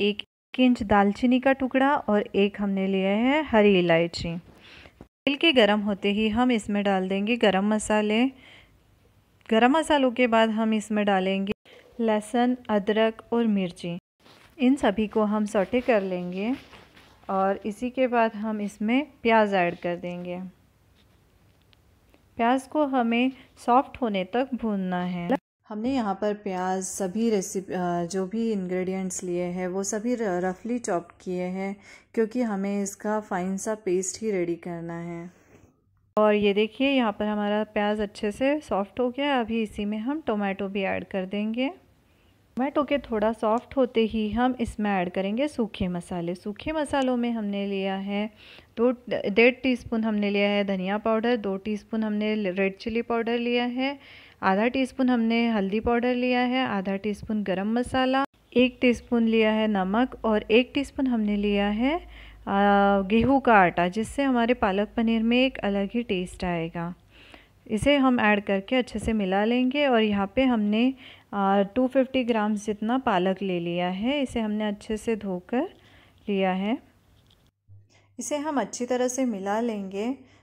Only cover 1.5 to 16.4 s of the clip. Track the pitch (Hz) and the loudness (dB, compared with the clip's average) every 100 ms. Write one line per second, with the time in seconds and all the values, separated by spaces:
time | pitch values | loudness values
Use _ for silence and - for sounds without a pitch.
1.5 | 269 262 262 269 294 - 208 - - 202 | 0 0 2 2 2 2 0 0 0 0
2.5 | 202 208 196 190 190 190 202 247 294 294 | 0 -4 -2 0 0 0 2 2 0 2
3.5 | 220 208 190 175 165 170 - 175 170 - | 4 6 6 6 4 2 -2 -8 -8 -12
4.5 | - - - - _ - _ - 285 339 | -20 -20 -20 -20 _ -20 _ -4 2 4
5.5 | 254 202 208 208 196 202 202 220 214 254 | 6 6 4 0 -2 -2 0 0 2 2
6.5 | 233 202 202 202 196 185 196 208 240 220 | 0 -2 -2 0 0 0 -2 -2 2 2
7.5 | 190 202 214 - 214 208 214 262 262 - | 2 2 0 0 0 2 2 2 -2 -20
8.5 | - - _ _ _ _ _ _ _ _ | -20 -20 _ _ _ _ _ _ _ _
9.5 | 220 240 311 302 302 262 233 247 226 226 | 4 4 4 2 2 2 2 2 4 2
10.5 | 220 220 220 202 208 208 196 185 196 196 | 2 0 0 -2 0 2 2 0 -2 -2
11.5 | 214 _ - - - 226 214 214 247 247 | -6 _ -20 -20 -4 0 0 0 0 2
12.5 | 247 - 208 190 214 220 226 - 233 233 | 0 0 -2 0 2 2 0 -4 0 2
13.5 | 202 185 170 180 175 - _ _ - - | 2 0 -6 -10 -10 -12 _ _ -20 -20
14.5 | - 254 277 233 202 214 220 214 214 208 | 0 2 4 2 0 0 0 0 0 0
15.5 | 220 185 247 247 226 190 180 180 180 | 0 0 0 2 0 2 -4 -6 -6